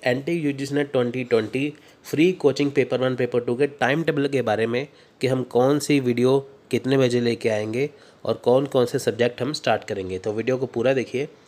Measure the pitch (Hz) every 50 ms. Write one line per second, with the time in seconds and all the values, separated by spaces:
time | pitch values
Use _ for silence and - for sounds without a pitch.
0 | - 127 123 131 139 170 170 170 151 143 139 131 139 135 143 143 143 139 - 127
1 | 123 120 117 131 123 - 120 113 110 104 - 131 139 147 143 - - - - _
2 | - - - 139 160 185 185 - - 139 127 - 143 143 139 139 123 - 131 123
3 | 127 131 127 120 127 120 123 120 117 123 120 120 143 139 135 - 117 123 139 160
4 | 160 160 147 143 139 143 139 127 117 113 104 104 113 117 117 123 143 - - -
5 | - _ _ - - 123 131 127 123 - - 120 127 135 147 147 147 - 147 139
6 | 127 120 120 120 123 127 135 139 135 - - - _ - 127 113 - 127 139 135
7 | 131 120 120 123 120 117 117 113 - 117 107 104 107 110 113 127 143 151 - -
8 | - - - _ - 117 117 - - 123 123 135 143 135 - 131 120 117 - 127
9 | - 120 98 101 120 120 - - 123 143 151 - - 127 110 104 - - 107 98
10 | 92 92 92 92 - 110 104 110 113 123 127 127 131 123 - 117 117 131 135 131
11 | 113 - - 123 147 156 - - _